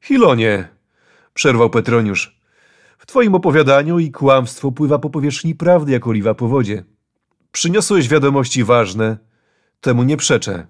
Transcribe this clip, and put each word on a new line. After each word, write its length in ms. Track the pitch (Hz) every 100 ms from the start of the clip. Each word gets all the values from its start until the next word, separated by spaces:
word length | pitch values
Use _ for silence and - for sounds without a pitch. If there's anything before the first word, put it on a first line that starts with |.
„Hilonie”, 640 | - 277 208 123 110 101 90 _ _ _ _ _ _
przerwał 360 | - 147 120 117
Petroniusz, 680 | 113 110 117 107 95 - _ _ _ _ _ _ _
„w 80 | _
twoim 300 | 262 226 185
opowiadaniu 640 | 170 147 135 139 151 175
i 120 | 160
kłamstwo 600 | - 135 135 123 - 139
pływa 280 | 127 151 147
po 100 | 151
powierzchni 460 | 143 143 139 165 160
prawdy 360 | 175 180 147
jak 160 | 127 101
oliwa 260 | 107 104
po 140 | 107 120
wodzie. 360 | 135 104 104 90 _ _ _ _ _ _
Przyniosłeś 560 | - 170 196 - 202 123
wiadomości 560 | 151 139 139 123 131
ważne, 540 | 110 120 104 98 110 110 _ _ _ _ _ _
temu 220 | - 120
nie 140 | 123 147
przeczę. 500 | - 120 - 90 82